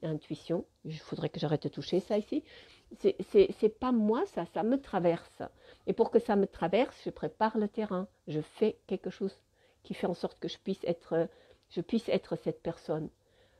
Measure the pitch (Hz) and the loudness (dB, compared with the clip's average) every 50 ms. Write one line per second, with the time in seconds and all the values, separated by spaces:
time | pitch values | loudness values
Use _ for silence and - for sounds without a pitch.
0 | - 160 156 151 - - 156 - - - 165 185 - - _ _ - 156 156 151 | -6 -6 -6 -6 -6 -10 -10 -10 -4 -4 -4 -4 -4 -8 _ _ -12 -12 -12 -12
1 | - - - 170 160 151 - 160 - 147 151 143 - 143 - - 147 - - 185 | -10 -10 -6 -6 -6 -6 -4 -4 -2 0 0 -2 -2 -4 -6 -8 -4 0 0 0
2 | - - 220 214 214 - - 311 - - - - - - - - _ _ - - | 0 0 0 -2 0 -2 -4 -4 -4 -6 -14 -20 -20 -20 -20 -20 _ _ -8 0
3 | - 196 - - 190 - - 208 190 - - - - 208 - - 254 254 254 226 | 2 2 2 0 -4 4 6 6 6 6 4 2 0 0 0 0 0 2 2 4
4 | 208 208 220 262 403 - - - 170 - - - 185 226 262 269 277 - - 185 | 4 2 2 2 0 -2 -4 -6 -6 -4 -4 -2 0 0 0 0 -2 -2 -2 2
5 | 175 175 165 165 - - - - - - - _ - - - _ _ - 196 - | 2 2 2 2 -4 -12 -14 -12 -12 -12 -12 _ -20 -20 -20 _ _ -2 0 2
6 | 226 - - 220 226 - 208 202 196 202 - - 170 170 190 214 262 - - - | 2 4 4 2 4 4 2 2 2 0 0 -2 0 2 4 2 2 0 -2 -8
7 | - 170 - - - - - - 220 220 220 226 208 202 - 220 214 202 190 180 | -10 -10 -6 -4 -6 -6 0 0 0 0 2 0 -2 -2 -2 -4 -4 -2 -2 -4
8 | 190 - _ _ _ - 151 156 156 - - - 208 214 - - _ - - - | -4 -6 _ _ _ -6 -6 -6 -6 -6 -2 0 2 2 2 -2 _ -6 -6 -4
9 | - 185 - - 196 196 - - _ _ _ _ _ _ _ _ - - - - | -4 -8 -6 -4 -4 -6 -6 -10 _ _ _ _ _ _ _ _ -14 -12 -6 -4
10 | - 185 175 - - 185 - _ - 175 - - _ 190 190 - - - 170 - | -4 -4 -2 -4 -6 -6 -6 _ -8 -8 -8 -6 _ -6 -4 -2 -2 -2 -2 -2
11 | - - 165 165 165 - - - - - - _ _ _ - 180 165 - - 226 | -4 0 0 0 0 0 -4 -12 -20 -20 -20 _ _ _ -8 -8 -2 0 -2 -2
12 | - - - 175 - - 170 - - - - - - 170 160 - - - - 160 | 0 0 0 -2 0 -4 -6 -4 -4 -6 -6 -4 -6 -8 -8 -6 -6 -4 -4 -4
13 | - - - _ _ _ _ _ _ _ _ | -4 -8 -12 _ _ _ _ _ _ _ _